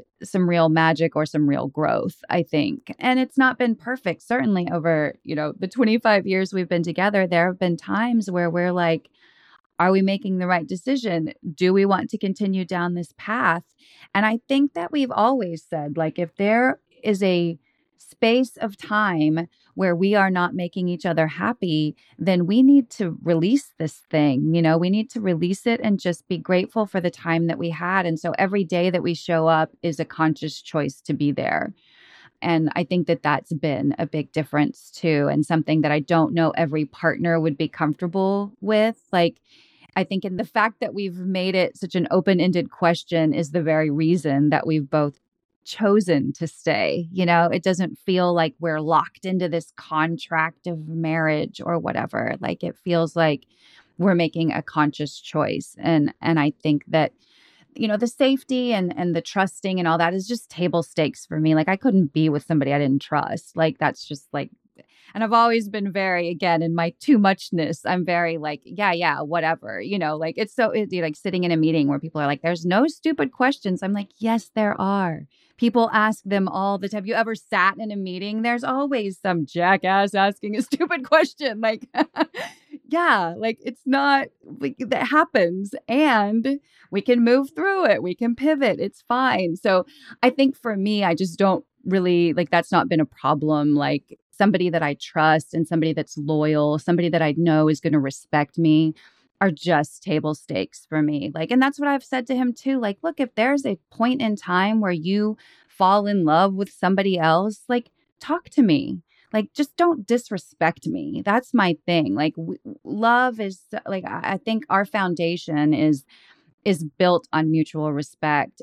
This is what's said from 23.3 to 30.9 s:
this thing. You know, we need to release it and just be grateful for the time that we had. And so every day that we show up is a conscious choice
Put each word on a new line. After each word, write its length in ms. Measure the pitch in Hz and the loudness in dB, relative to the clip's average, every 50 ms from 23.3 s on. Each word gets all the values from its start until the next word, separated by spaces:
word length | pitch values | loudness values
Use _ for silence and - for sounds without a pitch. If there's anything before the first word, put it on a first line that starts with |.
| 170 160 165 202 262 285 - - _ - | 2 2 2 2 0 0 -2 -8 _ -8
this 160 | 160 147 - - _ _ | -6 -6 -6 -10 _ _
thing. 440 | - 151 147 143 127 139 147 156 165 | 0 2 2 2 2 2 2 2 2
You 80 | 170 | 2
know, 160 | 165 160 160 | 4 4 4
we 120 | 165 180 180 | 2 2 2
need 200 | 202 220 220 - | 0 0 -2 -4
to 100 | - 233 | -6 -4
release 440 | 202 185 170 156 175 175 196 - - | -2 -2 0 0 0 -2 -2 -2 -2
it 160 | 240 233 - - | -2 -2 0 0
and 160 | 214 196 - | 0 -2 0
just 280 | - 180 170 - _ | -2 -4 -4 -4 _
be 100 | - 180 | -6 -8
grateful 480 | 160 - - 185 180 196 - - 226 214 | -6 -2 0 0 0 0 0 -2 -4 -4
for 160 | - - 185 | -2 -4 -4
the 80 | 170 170 | -4 -4
time 380 | - - - 165 165 165 165 | -6 -6 -4 -2 0 0 0
that 100 | 165 - | 0 -2
we 140 | - 170 170 | -4 -6 -6
had. 340 | 160 160 175 180 190 196 175 | -6 -6 -6 -2 -2 -2 0
And 140 | 170 160 156 | -2 -4 -4
so 120 | - 170 - | -4 -4 -2
every 260 | - 196 185 202 202 185 | 0 0 0 0 -2 -2
day 260 | 156 180 175 180 185 | 0 0 0 0 0
that 120 | 175 175 - | 0 0 -2
we 120 | 175 165 | -4 -4
show 320 | - - - 170 160 160 | -4 -2 -2 0 2 4
up 240 | 160 160 156 160 - _ _ | 4 4 4 2 -2 _ _
is 180 | - 170 151 - | -6 -4 -4 -4
a 60 | 156 | -6
conscious 560 | - - - 160 160 151 - 156 151 - - | -8 -2 0 0 0 0 -2 -6 -10 -10 -12
choice 400 | - - - 151 143 - | -12 -6 -4 -4 -2 -4